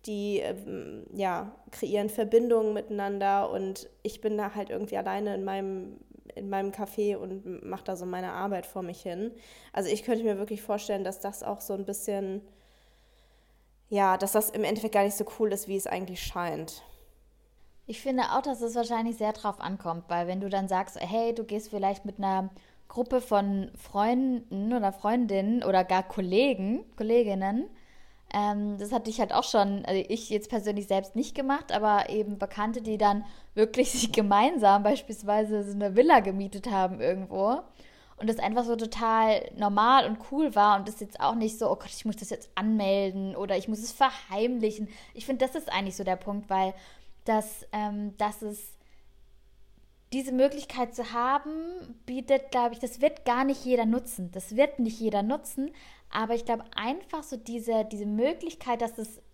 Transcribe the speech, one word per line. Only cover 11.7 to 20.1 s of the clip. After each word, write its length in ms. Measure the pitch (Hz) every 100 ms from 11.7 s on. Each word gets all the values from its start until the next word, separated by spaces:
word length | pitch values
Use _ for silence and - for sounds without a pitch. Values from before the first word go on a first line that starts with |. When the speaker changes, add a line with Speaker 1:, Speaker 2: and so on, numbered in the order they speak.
Speaker 1:
ein 120 | 196
bisschen, 560 | 196 196 - 202 190 196 202 - _ _ _ _ _ _ _ _ _ _ _ _ _
ja, 280 | 202 190 185
dass 140 | 202
das 160 | 214 214
im 140 | 214
Endeffekt 300 | 202 214 214
gar 100 | 208
nicht 140 | 202 202
so 80 | 208 -
cool 120 | 220
ist, 160 | 202 -
wie 80 |
es 120 | 196 -
eigentlich 340 | 180 190 180
scheint. 600 | - 180 175 156 160 - - - - _ _ _ _ _ - - -
Speaker 2:
Ich 140 | 220
finde 220 | 269 254 -
auch, 100 | 247
dass 180 | 277 233
es 140 | 233
wahrscheinlich 420 | 233 233 233 226 226
sehr 160 | 214
drauf 260 | 214 208 196
ankommt, 460 | - 190 170 170
weil 180 | -